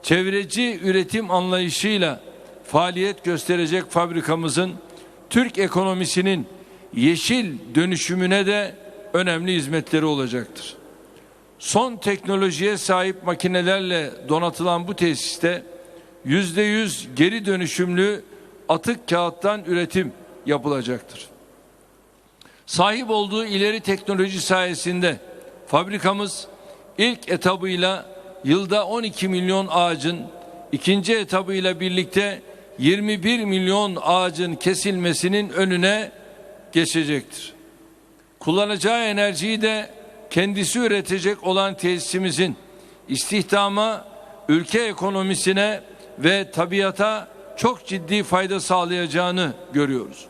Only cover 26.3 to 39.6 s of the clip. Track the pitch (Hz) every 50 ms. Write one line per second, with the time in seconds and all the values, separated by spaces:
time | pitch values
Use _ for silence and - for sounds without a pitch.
26.3 | - - - - - - - - - - - - - - 202 240 240 226 - -
27.3 | 175 175 - 185 185 190 175 190 185 180 175 185 190 180 - - - - - -
28.3 | - - - 135 151 185 196 180 190 208 202 175 214 233 226 220 - - 185 190
29.3 | 190 180 180 185 190 190 196 185 160 175 175 175 170 147 131 160 175 - - -
30.3 | - - - - - - - - - 131 - 180 190 202 185 175 226 220 202 -
31.3 | 180 190 190 180 196 190 185 185 185 160 180 185 180 185 180 180 - 190 202 202
32.3 | 196 156 - - - - - - - - 123 143 180 202 208 214 214 202 165 214
33.3 | 240 240 220 202 190 190 185 185 190 202 208 202 185 165 - 151 175 185 185 180
34.3 | 156 151 180 175 160 131 - 180 185 180 - 202 196 180 180 175 160 - - 175
35.3 | 190 208 208 196 - 170 190 190 185 175 175 190 202 214 220 - - - - -
36.3 | - - - - - - - - - 160 165 160 - 165 160 143 151 139 - -
37.3 | - - - - - - - - - - - - - - _ _ - _ _ _
38.3 | _ _ - - 165 190 208 208 208 190 147 208 233 240 233 220 208 202 208 208
39.3 | 190 147 160 214 226 220